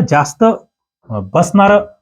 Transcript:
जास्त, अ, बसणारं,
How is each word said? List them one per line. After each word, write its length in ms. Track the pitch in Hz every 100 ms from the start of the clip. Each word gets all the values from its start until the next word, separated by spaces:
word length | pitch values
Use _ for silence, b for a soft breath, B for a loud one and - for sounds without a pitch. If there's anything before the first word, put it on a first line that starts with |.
| 180
जास्त, 360 | 147 147 -
अ, 760 | 226 214 - _ _ _ - 110
बसणारं, 680 | 95 - 170 202 202 208 208 _